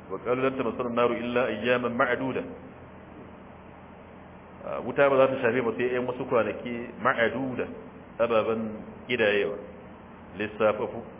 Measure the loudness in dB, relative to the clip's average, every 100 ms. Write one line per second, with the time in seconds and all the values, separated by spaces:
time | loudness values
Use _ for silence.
0 | -10 -6 0 2 2 0 -2 -2 -2 2
1 | 2 2 0 0 0 0 2 2 0 2
2 | 2 2 0 -4 -6 -12 -16 -18 -18 -18
3 | -18 -18 -18 -18 -18 -20 -20 -20 -20 -20
4 | -20 -20 -20 -20 -20 -12 -8 -6 -4 4
5 | 6 8 6 4 2 2 0 0 0 0
6 | -2 -4 0 2 2 -2 -8 -8 -8 0
7 | 2 4 2 2 -4 -4 -6 -8 -14 -18
8 | -14 -2 4 4 4 0 -4 -8 -12 -14
9 | -4 2 4 4 2 -2 -10 -16 -18 -18
10 | -18 -18 -14 -6 -6 2 2 4 -4 -6
11 | -12